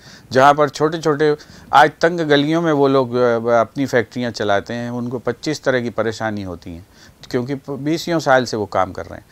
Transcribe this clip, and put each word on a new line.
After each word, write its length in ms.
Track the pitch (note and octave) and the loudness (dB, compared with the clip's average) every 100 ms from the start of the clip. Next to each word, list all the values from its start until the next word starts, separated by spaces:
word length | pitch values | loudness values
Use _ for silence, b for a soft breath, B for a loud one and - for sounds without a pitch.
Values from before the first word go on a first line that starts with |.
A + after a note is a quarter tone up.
| B B B | B B B
जहाँ 220 | A#2+ C3+ | 4 6
पर 140 | C#3+ D3 | 6 2
छोटे-छोटे, 680 | - D#3 E3+ D#3+ C#3+ D3+ D3 B B B | 0 -4 -2 -2 0 0 0 B B B
आज 180 | - D3+ - | 4 4 4
तंग 200 | E3+ F3 | 0 0
गलियों 420 | D#3 C#3+ D3 D#3+ | 2 2 2 0
में 100 | E3+ | 0
वो 160 | D3 C#3 | 2 4
लोग, 260 | C3+ B2+ | 2 0
अ, 460 | A#2+ B2 A#2 A#2 A#2 | 0 2 2 2 2
अपनी 260 | A2 - C3 | 2 -2 -2
फैक्ट्रियाँ 440 | B2 A2 - B2 | 0 -2 -4 -8
चलाते 440 | A2+ G#2+ G2+ F#2 | -4 -2 -2 -2
हैं, 160 | A#2+ A#2+ | -8 -8
उनको 280 | A#2+ A#2+ B2 | -8 -8 -6
पच्चीस 460 | A#2 A#2+ - D3 | -6 -6 -6 -4
तरह 160 | - B2+ | -2 -2
की 100 | A#2+ | -2
परेशानी 520 | G#2+ A2 A2 A2+ G#2 | -4 -4 -4 -6 -6
होती 320 | F#2+ F2 - | -8 -12 -14
हैं 120 | E2 G2 b b b - | -16 -18 b b b -8
क्योंकि 240 | B2+ B2 | -6 -4
प-, 160 | C#3 - | -8 -10
बीसियों 480 | C#3 C#3+ D#3+ - E3+ | -8 -4 -4 -2 -2
साल 260 | C#3+ C3 | 2 2
से 120 | A#2+ A#2 | 2 -4
वो 100 | G2+ | -4
काम 260 | G2 F#2 | -2 -4
कर 140 | F2 F2 | -6 -14
रहे 120 | F2 | -16
हैं। 80 | - | -20